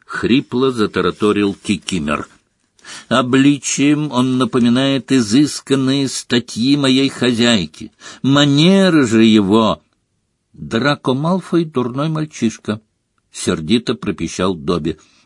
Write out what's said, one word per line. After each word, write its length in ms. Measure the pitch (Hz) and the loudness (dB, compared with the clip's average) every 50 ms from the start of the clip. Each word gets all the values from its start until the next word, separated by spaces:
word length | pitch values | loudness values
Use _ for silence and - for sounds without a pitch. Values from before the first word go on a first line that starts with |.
| _ | _
хрипло 680 | - - - - 90 117 139 139 - - 123 131 135 | -14 -8 -6 0 0 2 0 0 -2 -2 -2 -2 -2
затараторил 840 | 127 113 104 92 - 95 85 87 85 - 110 104 101 104 104 101 92 | 0 -2 -2 -2 -2 -2 -2 -2 -2 0 0 0 0 0 0 -2 -2
Кикимер. 760 | - - - 104 78 - - 95 87 73 76 73 69 - - _ _ _ _ _ _ _ _ _ _ - - - - - - | -4 -4 -4 -4 -4 -4 -6 -6 -4 -4 -4 -4 -6 -8 -10 _ _ _ _ _ _ _ _ _ _ -20 -20 -20 -20 -6 -2
«Обличием 1040 | 117 127 135 123 123 135 135 143 147 131 - - - - 139 147 151 147 151 147 131 | -2 -2 0 2 2 4 4 4 2 0 -2 -6 -4 0 0 2 2 0 -2 -2 -2
он 240 | 123 127 131 127 | -2 0 0 0
напоминает 760 | 127 131 117 - 127 120 120 117 127 135 139 139 131 113 - 135 | 0 -2 0 0 2 2 2 2 2 2 0 -2 -2 -2 0 0
изысканные 960 | 131 113 98 104 139 151 139 - - - - 135 135 131 131 135 139 135 123 | 0 2 2 2 2 2 2 -2 -6 -4 -2 0 0 0 0 0 0 -2 -4
статьи 680 | - - - - 123 123 117 - - 104 117 135 143 | -6 -8 -6 -2 -2 -2 -2 -4 -6 -4 0 0 0
моей 320 | 147 139 131 131 135 135 131 | 2 2 2 2 2 2 0
хозяйки. 840 | - - 127 127 120 107 120 120 117 101 85 78 - - - - - _ - - - - - | -2 -2 -2 0 0 2 2 2 2 0 -2 -4 -10 -14 -18 -18 -18 _ -20 -20 -14 -6 -2
Манеры 840 | 127 139 143 147 143 139 143 156 180 196 196 190 185 165 156 135 | 0 2 4 4 4 4 4 4 4 4 4 4 4 4 2 2
же 180 | 107 113 113 113 | 4 4 4 6
его...» 580 | 113 107 107 101 92 104 113 110 104 82 - _ _ _ _ _ _ _ _ _ _ _ _ _ _ _ | 6 6 4 4 4 2 2 2 0 -2 -4 _ _ _ _ _ _ _ _ _ _ _ _ _ _ _
«Драко 640 | - - - 117 113 127 143 147 - - 143 127 | -18 -10 -6 -4 -2 0 -2 -2 -2 -2 -2 -2
Малфой — 500 | 135 151 165 185 185 170 - - 170 170 | -2 -2 -2 -2 -2 -2 -2 -2 -2 -2
дурной 460 | 156 - 127 123 120 123 139 147 160 | -2 -2 -4 -4 -4 -4 -6 -4 -4
мальчишка», — 720 | 156 156 156 151 - - 120 110 - - - - 107 107 - _ _ _ _ _ _ _ _ _ - | -4 -6 -6 -8 -6 -4 -4 -4 -4 -4 -6 -8 -8 -8 -10 _ _ _ _ _ _ _ _ _ -16
сердито 600 | - - - 92 82 78 76 110 120 117 - 120 | -6 -4 -2 -2 -2 -2 -2 -2 -2 -2 -4 -6
пропищал 600 | - - 104 87 - 85 80 - - 92 98 92 | -6 -6 -8 -6 -6 -8 -8 -4 -4 -4 -4 -4
Добби. 440 | 80 69 73 87 82 76 82 80 - _ _ _ _ _ | -4 -4 -4 -4 -2 -4 -6 -8 -8 _ _ _ _ _